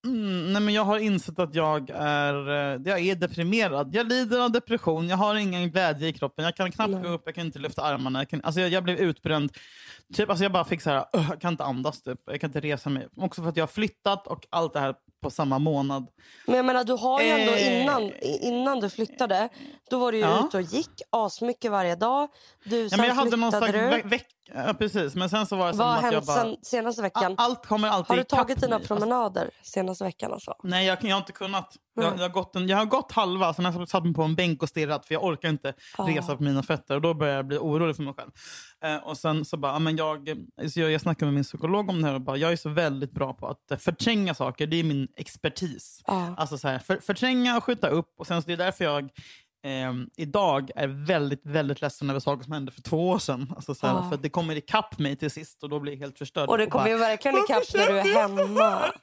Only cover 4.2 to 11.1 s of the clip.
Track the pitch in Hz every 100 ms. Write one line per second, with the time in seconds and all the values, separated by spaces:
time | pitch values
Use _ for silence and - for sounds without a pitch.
4.2 | 240 247 247 226 - 233 - 160 170 185
5.2 | 208 214 202 180 175 165 180 147 156 147
6.2 | 139 - 160 - 185 - 214 190 175 170
7.2 | - 170 165 143 147 - 147 139 131 131
8.2 | 135 156 - 156 180 185 180 180 180 -
9.2 | 160 156 143 - - - - - _ -
10.2 | 208 180 196 185 165 165 160 139 -